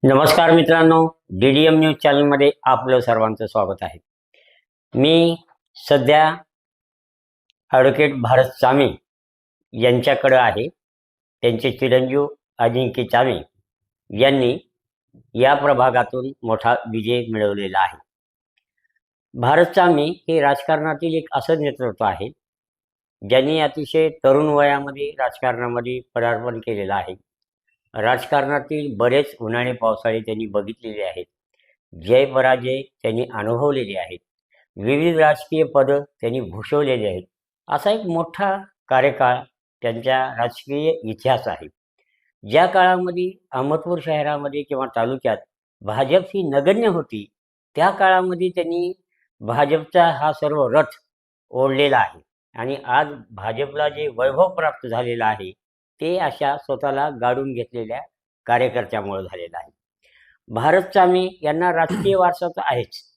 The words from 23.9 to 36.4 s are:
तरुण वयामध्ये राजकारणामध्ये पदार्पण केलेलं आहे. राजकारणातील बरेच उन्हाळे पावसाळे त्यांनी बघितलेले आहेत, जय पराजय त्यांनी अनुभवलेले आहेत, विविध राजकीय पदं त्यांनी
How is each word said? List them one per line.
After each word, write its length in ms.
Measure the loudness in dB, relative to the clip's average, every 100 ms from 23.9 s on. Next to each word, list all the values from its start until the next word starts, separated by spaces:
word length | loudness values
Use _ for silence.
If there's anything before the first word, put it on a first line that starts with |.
| 0 0 2
तरुण 300 | 2 4 4
वयामध्ये 580 | 4 4 2 -4 -8 -10 -4
राजकारणामध्ये 800 | -6 -2 -4 -2 -4 -4 -6 -10 -8 -4
पदार्पण 440 | -2 -2 -6 -8
केलेलं 340 | -6 -6 -4
आहे. 220 | -4 -6 -14 _ _ _ _ _ _ _
राजकारणातील 1000 | -4 -2 -2 0 -2 0 -4 -4 -8 -6 -2
बरेच 380 | 0 2 -2 -6
उन्हाळे 320 | -6 -4 -4
पावसाळे 460 | -2 -2 -2 -2 -4
त्यांनी 260 | -6 -8 -6
बघितलेले 580 | -6 -6 -12 -14 -10
आहेत, 220 | -10 -10 -16 _ _ _ _ _ _
जय 320 | -18 2 4 4
पराजय 560 | 2 2 2 0 -6 -8 _
त्यांनी 240 | -6 -4 -6
अनुभवलेले 640 | -6 -4 -2 0 -2 -4 -8
आहेत, 200 | -10 -14 _ _ _ _ _ -8
विविध 400 | -2 0 0 2
राजकीय 460 | 2 2 -4 -2 0 2
पदं 280 | 2 0 -4 _
त्यांनी 180 | -6 -6